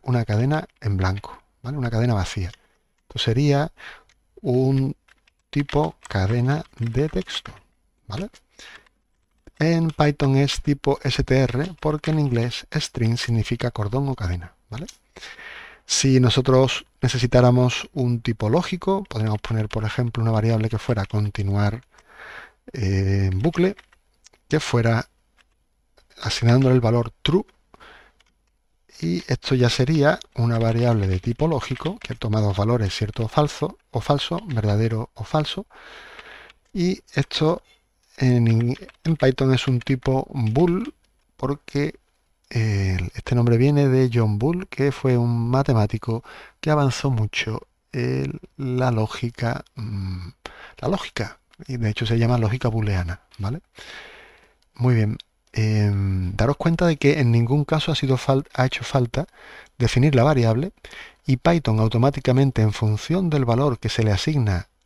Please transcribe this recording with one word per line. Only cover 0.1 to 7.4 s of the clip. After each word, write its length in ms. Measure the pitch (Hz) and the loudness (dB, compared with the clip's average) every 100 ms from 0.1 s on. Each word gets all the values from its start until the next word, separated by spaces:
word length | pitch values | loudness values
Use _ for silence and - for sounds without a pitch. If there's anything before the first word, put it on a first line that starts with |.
| 120 | -2
cadena 440 | 110 107 131 156 - _ | 0 0 0 -2 -6 _
en 160 | 107 95 | -4 0
blanco, 460 | 92 98 - - _ _ | 0 -2 -8 -20 _ _
¿vale? 160 | 123 143 | -10 -6
Una 120 | 120 | -2
cadena 240 | 113 120 | 0 0
vacía. 380 | 104 92 104 87 - _ _ _ _ | 0 -2 -6 -8 -10 _ _ _ _
Esto 180 | _ - | _ -6
sería 540 | 120 117 147 139 160 - - - _ _ _ - | -2 0 2 2 -2 -8 -20 -20 _ _ _ -10
un 540 | 175 123 131 135 135 - _ _ _ _ - | -2 0 2 0 -2 -6 _ _ _ _ -6
tipo 460 | 143 143 147 160 - - | -4 -2 -2 -2 -6 -6
cadena 560 | 98 95 120 127 151 - - | -2 0 0 0 -2 -4 -8
de 320 | 117 123 156 | -4 -2 -2
texto, 420 | 185 - - | -4 -6 -10